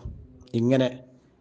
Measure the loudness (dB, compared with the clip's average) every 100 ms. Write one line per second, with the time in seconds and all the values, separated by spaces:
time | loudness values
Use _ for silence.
0 | -16 -16 -20 -20 -6 0 2 2 2 -4
1 | -20 -20 _ _